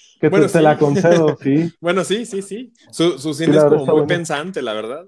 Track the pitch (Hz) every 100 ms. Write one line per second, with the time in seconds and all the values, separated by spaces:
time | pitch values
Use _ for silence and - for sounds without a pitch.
0 | _ _ 156 185 147 165 156 151 151 143
1 | 170 170 156 139 135 143 170 - 170 185
2 | 175 202 240 196 190 202 254 _ _ -
3 | 165 135 147 139 160 151 151 151 135 156
4 | 147 175 165 147 165 190 123 107 110 143